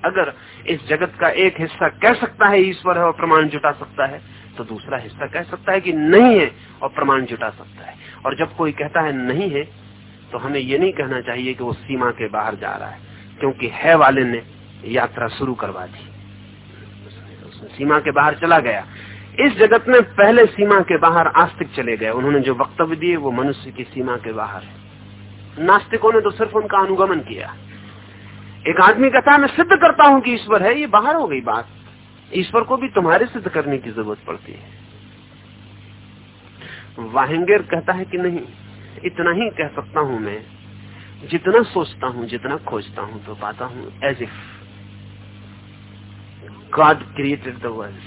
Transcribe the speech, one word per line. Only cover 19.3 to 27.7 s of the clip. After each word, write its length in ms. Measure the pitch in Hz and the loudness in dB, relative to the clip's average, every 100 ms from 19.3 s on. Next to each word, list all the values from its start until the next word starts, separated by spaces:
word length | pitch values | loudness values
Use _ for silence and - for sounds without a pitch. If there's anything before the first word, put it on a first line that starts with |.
| - | 0
इस 120 | 269 | 0
जगत 320 | 196 214 226 226 | 4 6 6 6
में 140 | 247 | 4
पहले 440 | 226 - 202 240 233 | 4 4 6 8 6
सीमा 340 | - 202 202 | 4 2 4
के 180 | 180 165 | 4 2
बाहर 280 | 165 170 160 | 4 4 2
आस्तिक 480 | 156 170 - 165 | 2 2 -2 -10
चले 220 | - 120 110 | -6 -4 -4
गए, 140 | 110 | -4
उन्होंने 300 | 117 135 143 | -2 0 2
जो 140 | 131 | 0
वक्तव्य 420 | 123 135 - 160 160 | -2 -4 -2 -2 -2
दिए 200 | 170 170 | -2 -2
वो 140 | 139 | -2
मनुष्य 420 | 123 135 135 139 | -4 -4 -6 -12
की 120 | 123 | -14
सीमा 320 | 123 135 127 120 | -14 -8 -6 -6
के 160 | 113 | -6
बाहर 300 | 110 107 98 | -8 -8 -10
है। 120 | 98 - - - - - - - - - | -16 -20 -20 -20 -20 -20 -20 -20 -20 -4
नास्तिकों 540 | 165 202 - 226 220 | 4 4 4 0 4
ने 80 | 226 | 4
तो 100 | 208 | 0
सिर्फ 260 | 180 220 214 | -2 -2 -2
उनका 220 | 208 196 | 0 0
अनुगमन 420 | 190 185 196 165 | 0 2 2 0
किया। 360 | 110 104 87 - - | -4 -12 -12 -16 -18